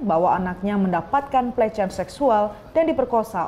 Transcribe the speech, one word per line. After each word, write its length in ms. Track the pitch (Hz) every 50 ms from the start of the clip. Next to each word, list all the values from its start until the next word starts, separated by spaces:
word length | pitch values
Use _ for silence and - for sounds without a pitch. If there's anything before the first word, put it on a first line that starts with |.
| 285
bahwa 320 | 196 160 165 180 170 131
anaknya 400 | 180 185 185 180 - 196 202 208
mendapatkan 800 | 202 190 185 175 165 165 - - 277 277 - - 262 247 240 233
pelecehan 320 | - 226 220 220 - 196
seksual 640 | 190 - - 180 - - - 285 262 220 208 208 214 - - - - -
dan 80 | 320 330
diperkosa 640 | 320 311 247 247 247 240 226 214 220 - 180 165